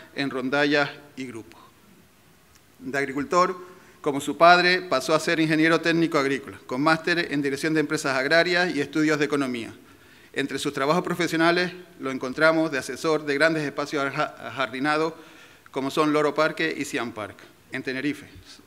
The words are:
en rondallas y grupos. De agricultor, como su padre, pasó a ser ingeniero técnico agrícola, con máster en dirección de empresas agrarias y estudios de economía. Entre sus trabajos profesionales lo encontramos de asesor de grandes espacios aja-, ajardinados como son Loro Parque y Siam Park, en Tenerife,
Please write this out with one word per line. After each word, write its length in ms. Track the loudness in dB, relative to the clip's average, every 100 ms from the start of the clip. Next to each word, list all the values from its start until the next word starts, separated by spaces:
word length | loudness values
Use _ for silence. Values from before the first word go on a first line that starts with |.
| -12
en 160 | -6 -4
rondallas 640 | -4 -2 2 2 2 0 -4 -18 -14
y 100 | -14
grupos. 340 | -14 -16 -20 -20 -20 -20 -20 -20 _ _ _ _ -20 _ -16
De 180 | -6 -4
agricultor, 580 | -4 -4 0 2 2 0 -14 -20 -20 -8
como 200 | -4 -4
su 160 | -4 6
padre, 440 | 8 8 6 2
pasó 340 | 0 -2 2 2
a 40 |
ser 200 | 2 0
ingeniero 420 | 2 2 4 4
técnico 380 | 2 2 2 2
agrícola, 400 | 0 -2 -6 -16 -8
con 160 | -2
máster 480 | 2 2 0 -2 -2
en 100 | -2
dirección 320 | -2 -2 0
de 60 | 0
empresas 360 | 0 -2 -2 -2
agrarias 600 | 2 4 4 2 0 -2
y 60 |
estudios 360 | -2 0 2 2
de 80 | 0
economía. 480 | 0 -2 -6 -10 -14 -20 -20 -20 -20 -10
Entre 260 | -6 -4 -4
sus 140 | -6
trabajos 300 | -2 0 0
profesionales 680 | 0 -2 -2 2 2 2 0 -6 -18 -12
lo 120 | -8
encontramos 580 | -6 -6 2 4 4 2
de 80 | -2
asesor 480 | -6 -4 0 0 0
de 80 |
grandes 300 | 2 2 2
espacios 420 | -4 -6 -4 -2 -2
aja-, 300 | -2 -4 -6 -10
ajardinados 640 | -6 -4 -2 0 0 -2 -6 -16 -20 -20 -20 -12
como 180 | -6 -4
son 240 | 0 2
Loro 220 | 2 2 2
Parque 400 | 0 0 -4 -4
y 80 | -6
Siam 260 | -6 -6
Park, 260 | -8 -12 -14 -20 -20 -12
en 100 | -8
Tenerife, 460 | -6 -4 -4 -6 -10 -20 -20 -20